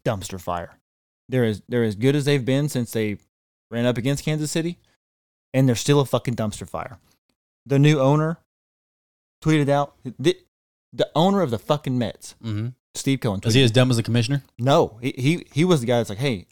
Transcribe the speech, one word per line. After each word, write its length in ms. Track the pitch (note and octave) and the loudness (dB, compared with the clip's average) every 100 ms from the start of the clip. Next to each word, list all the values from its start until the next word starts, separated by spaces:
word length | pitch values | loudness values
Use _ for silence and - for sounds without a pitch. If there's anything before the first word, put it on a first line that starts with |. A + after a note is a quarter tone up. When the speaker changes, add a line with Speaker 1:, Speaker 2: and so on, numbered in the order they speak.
Speaker 1:
dumpster 360 | - G#2+ F2+ F#2+ | -6 -6 -6 -10
fire. 380 | - F2 F2 _ _ _ _ _ - | -6 -8 -8 _ _ _ _ _ -4
They're 160 | B2+ | 0
as, 180 | A#2 G2+ - | 0 -2 -4
they're 160 | B2 | -2
as 100 | A2+ | 0
good 220 | G2 B2+ C#3+ | 0 0 2
as 80 | |
they've 200 | C#3 C#3+ | 0 -2
been 240 | A#2+ C3+ D3 | 0 -2 -2
since 220 | C3+ A#2 | -4 -4
they 260 | A2+ G#2+ G2+ _ _ _ _ _ | -4 -4 -6 _ _ _ _ _
ran 160 | A#2 A#2+ | -4 -2
up 120 | B2 | 0
against 260 | A#2+ C#3 | -2 -2
Kansas 260 | - D#3 D3+ | -2 -4 -4
City, 280 | E3+ D#3+ F3 _ _ _ _ _ _ _ | -4 -4 -8 _ _ _ _ _ _ _
and 160 | C3 C3+ | 2 2
they're 80 | A#2 | 2
still 240 | - C#3+ | 2 2
a 60 | C3+ | 2
fucking 300 | B2 - A#2 | -2 -2 -4
dumpster 300 | G#2+ - F#2 | -4 -6 -10
fire. 300 | E2 - - _ _ _ _ _ _ - | -10 -12 -14 _ _ _ _ _ _ -2
The 120 | C#3 | 4
new 220 | D3 D3+ | 4 4
owner 380 | C3 D3+ D#3 E3 _ _ _ _ _ _ _ _ _ _ | 4 2 0 -4 _ _ _ _ _ _ _ _ _ _
tweeted 260 | D#3 D#3 C#3 | 0 2 2
out, 260 | C#3+ C#3+ _ C3+ - | 0 0 _ -16 -4
the, 180 | C#3 - _ _ _ _ _ | -2 -2 _ _ _ _ _
the 160 | B2 - | -4 -2
owner 280 | C#3+ F3+ G3 | 2 2 2
of 80 | D#3+ | 0
the 80 | A2+ | -2
fucking 400 | - D3 D3 B2+ | -2 -4 -2 -4
Mets, 360 | A2 - - - | -4 -8 -18 -14
Speaker 2:
Mm-hmm. 260 | A2+ G#2 A2+ B2+ _ | -8 -6 -6 -10 _
Speaker 1:
Steve 260 | - - C3+ | -8 -2 -2
Cohen, 200 | B2 F#2+ | -2 -2
Speaker 2:
Is 100 | A2+ | 2
he 60 | A2+ | 4
Speaker 1:
tweeted 40 | |
Speaker 2:
as 60 | B2+ | 4
dumb 200 | A2 B2+ | 4 4
as 60 | A#2 | 2
the 40 | |
commissioner? 400 | A2+ A#2 A2+ C#3+ - - | 0 0 0 -2 -6 -4
Speaker 1:
No, 400 | B2 D#3 B2 G#2+ | 2 4 2 -2
he, 140 | B2 - | -8 -2
he, 300 | C3 E3+ - | -2 -2 -4
he 120 | C#3 | 0
was 160 | F3+ E3 | 2 2
the 60 | A#2 | 2
guy 120 | A#2+ | 0
that's 100 | A2+ | 0
like, 100 | G2+ | -4
"Hey, 280 | C#3 G#2 - | -4 -4 -6